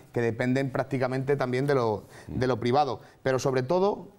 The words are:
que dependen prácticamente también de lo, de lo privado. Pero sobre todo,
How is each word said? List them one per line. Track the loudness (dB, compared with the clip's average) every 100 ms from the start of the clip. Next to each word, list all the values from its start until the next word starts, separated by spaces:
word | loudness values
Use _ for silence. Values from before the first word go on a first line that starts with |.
| -6
que | -2
dependen | 0 0 0 0 0
prácticamente | -4 -4 -2 -2 -2 -2
también | 0 0 0 2
de |
lo, | 2 2 0 -6 -18 -8
de | -2 0
lo | 0
privado. | 2 2 2 -2 -10 -6
Pero | -2 0
sobre | 2 0
todo, | 2 2 2 0 -8